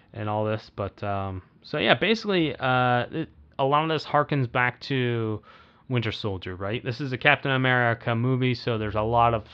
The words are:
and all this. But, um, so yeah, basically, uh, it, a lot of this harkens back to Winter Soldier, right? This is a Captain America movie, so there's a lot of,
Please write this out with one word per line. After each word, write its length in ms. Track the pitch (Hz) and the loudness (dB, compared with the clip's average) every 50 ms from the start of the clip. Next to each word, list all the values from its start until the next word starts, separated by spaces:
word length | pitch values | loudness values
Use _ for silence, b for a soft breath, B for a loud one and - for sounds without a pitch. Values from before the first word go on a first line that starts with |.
| B B B | B B B
and 140 | 110 107 107 | -8 -4 -2
all 160 | 107 107 107 | -2 0 0
this. 260 | 107 110 110 - - - | 0 -2 -2 -6 -8 -8
But, 260 | - 101 95 - - - | -6 -6 -6 -6 -6 -6
um, 380 | 104 101 98 98 98 95 92 - - _ _ | -4 -2 -2 -4 -4 -6 -8 -10 -14 _ _
so 160 | - - - 151 | -12 -6 -4 0
yeah, 160 | 139 208 185 | 2 4 4
basically, 600 | - 180 190 226 220 - 208 196 180 160 147 - - | 4 4 2 0 0 0 0 0 0 0 0 -2 -2
uh, 460 | 127 131 127 127 127 123 120 123 120 - | 0 2 2 4 4 4 2 2 0 -2
it, 180 | - 160 160 - - - - - _ - | -4 -6 -6 -8 -10 -18 -20 -12 _ -2
a 40 | 135 | 0
lot 200 | 135 143 147 156 | 2 2 2 2
of 60 | 160 | 0
this 160 | 160 147 - | -2 -4 -2
harkens 460 | - - 147 147 - 151 143 131 117 | 0 0 2 2 2 0 0 0 0
back 300 | - 131 123 123 - - | 0 0 0 0 0 -4
to 600 | - - 139 131 123 120 120 117 113 110 107 104 - B B B B B B B B B | -6 -4 -2 0 0 0 0 -2 -2 -4 -4 -6 -10 B B B B B B B B B
Winter 240 | 127 123 113 110 | -2 -2 0 -2
Soldier, 440 | 98 - - 107 95 92 - - 92 | -4 -4 -4 -4 -4 -6 -6 -10 -10
right? 280 | 90 98 98 110 123 - | -8 -6 -4 -4 -4 -4
This 160 | 131 117 - | -6 -6 -6
is 140 | 151 131 127 | -6 -6 -4
a 40 | 113 | 0
Captain 340 | - 147 143 - - 143 | 2 2 2 2 2 0
America 640 | 135 131 131 131 127 123 123 117 117 120 - 120 120 | 0 2 2 2 4 4 4 2 0 0 0 -2 0
movie, 420 | 113 117 127 131 123 127 127 123 | 2 2 2 2 2 2 0 0
so 220 | 117 - 123 117 107 | 0 -2 -2 -2 0
there's 180 | 107 104 101 | -2 -2 0
a 60 | 107 | 0
lot 320 | 107 113 120 120 117 117 113 | 0 2 4 4 4 4 4
of, 120 | 110 - - | 2 -2 -6